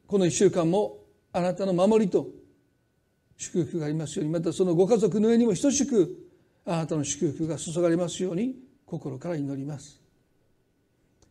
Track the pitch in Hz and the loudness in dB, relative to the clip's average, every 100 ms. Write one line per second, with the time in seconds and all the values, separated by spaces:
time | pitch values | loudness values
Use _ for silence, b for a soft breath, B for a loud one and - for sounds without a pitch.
0 | _ 202 175 - 196 185 165 190 208 - | _ 0 2 4 2 4 0 0 -2 -6
1 | - _ _ 185 180 180 190 175 196 220 | -20 _ _ -4 -2 -2 -2 2 4 4
2 | 190 180 135 - - _ _ _ _ _ | 4 0 -2 -10 -20 _ _ _ _ _
3 | _ _ _ _ - 185 151 170 151 160 | _ _ _ _ -6 -4 -2 -4 -4 -4
4 | 151 - 151 170 170 156 185 165 190 226 | -6 -4 -2 -2 -2 0 2 4 4 4
5 | 202 208 220 233 233 170 277 233 - 233 | 4 2 4 4 4 2 2 2 2 2
6 | 151 - - _ _ _ - 165 160 160 | 2 -2 -18 _ _ _ -6 -4 -2 -4
7 | 135 - 165 135 160 156 - 165 175 170 | -4 -2 -4 -2 -6 -6 -6 0 2 2
8 | 170 - 185 175 254 - - _ _ 165 | -2 -4 -4 -2 -4 -6 -18 _ _ -10
9 | 151 131 170 160 139 139 139 143 - - | -10 -10 -6 -6 -4 -6 -8 -12 -16 -20
10 | _ _ _ _ _ _ _ _ _ _ | _ _ _ _ _ _ _ _ _ _
11 | _ _ _ | _ _ _